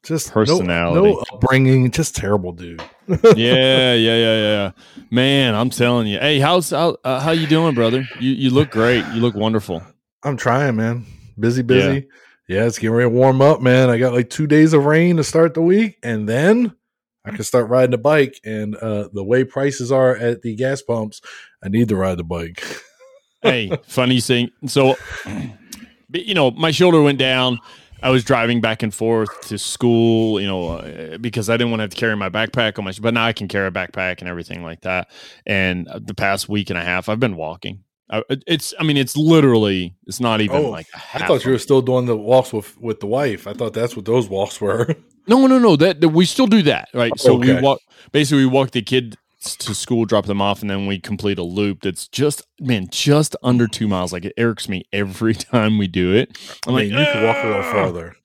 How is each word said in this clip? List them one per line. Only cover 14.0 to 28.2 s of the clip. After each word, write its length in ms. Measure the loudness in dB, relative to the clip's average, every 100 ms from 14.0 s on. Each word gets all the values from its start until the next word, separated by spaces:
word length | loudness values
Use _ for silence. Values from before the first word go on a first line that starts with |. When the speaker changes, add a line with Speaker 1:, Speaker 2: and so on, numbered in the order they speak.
| 2
Speaker 1:
like, 160 | 0 -2
two 160 | -4 2
days 280 | 4 6
of 120 | 6 4
rain 320 | 4 4 2
to 60 |
start 300 | 0 2 2 2
the 60 |
week, 340 | 2 2 0 -4
and 260 | -6 -4 -2
then 460 | 0 2 2 0 -6 _ _ _ _ -14
I 60 |
can 120 | -10
start 260 | -2 0 2
riding 220 | 2 2
the 60 | 2
bike. 420 | 2 2 0 -4 -10
And, 300 | -8 -8 -6
uh, 340 | -6 -6 -6
the 120 | -8
way 220 | 0 0 0
prices 460 | -2 -4 -4 -2
are 240 | 2 2 2
at 280 | -2 -4
the 100 | -8 -4
gas 280 | -4 -4
pumps, 380 | -4 -6 -6 -12 -20 -20 -20 _
I 60 | -4
need 200 | 0 2
to 60 | 0
ride 220 | -2 -4
the 60 |
bike. 400 | -6 -8 -8 -12 -14 -14 -18 _ -20
<laughs> 320 | _ _ _
Speaker 2:
Hey, 300 | 0 0 -4 -8 _
funny 320 | -2 0 0
thing. 300 | 0 0 0 _ -4
So, 280 | 2 2 2 -6
<clears throat> 1000 | -14 -10 -10 -10 -14 _ -20 -20 _ _
but, 160 | -10 -4
you 80 | 0
know, 160 | 0
my 180 | 2 -2
shoulder 300 | 4 4 6
went 160 | 4 2
down. 400 | 0 0 0 -4 -10 -20 _ -6
I 80 | 0
was 120 | 0